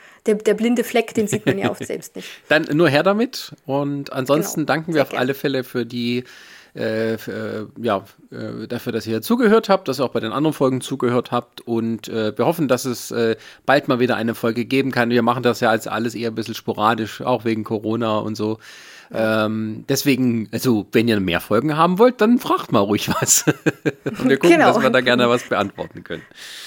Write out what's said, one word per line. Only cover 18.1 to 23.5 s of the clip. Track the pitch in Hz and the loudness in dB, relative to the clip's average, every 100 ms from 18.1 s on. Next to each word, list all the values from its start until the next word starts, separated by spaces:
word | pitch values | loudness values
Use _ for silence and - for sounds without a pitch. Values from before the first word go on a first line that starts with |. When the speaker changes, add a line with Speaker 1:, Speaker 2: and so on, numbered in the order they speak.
| 107 | -2
Speaker 2:
und | 107 107 | -2 -4
so. | 107 110 - - - - - | -4 -6 -10 -20 -20 -20 -10
Speaker 1:
Ja. | 113 110 110 107 | -2 0 2 0
Speaker 2:
Ähm, | 110 110 110 113 | -2 -6 -8 -4
deswegen, | 139 147 127 127 117 110 | -2 0 2 2 0 -4
also | 113 131 110 95 | -4 0 0 2
wenn | 117 113 | 2 2
ihr | 107 | 2
mehr | 92 85 | 0 -2
Folgen | - 107 156 151 | 0 0 2 2
haben | 170 185 | 2 4
wollt, | 247 247 | 4 4
dann | 214 247 | 4 4
fragt | - 359 - | 2 -2 2
mal | 117 | 2
ruhig | 101 104 - | 4 2 0
was. | - - - | -2 0 0
<laughs> | - | 0